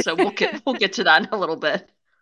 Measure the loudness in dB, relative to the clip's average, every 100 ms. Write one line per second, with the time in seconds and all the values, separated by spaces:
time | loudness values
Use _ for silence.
0 | 0 0 0 0 -4 -2 -6 -2 -2 0
1 | 4 4 4 -4 -4 -2 -2 -4 -6 _
2 | _ _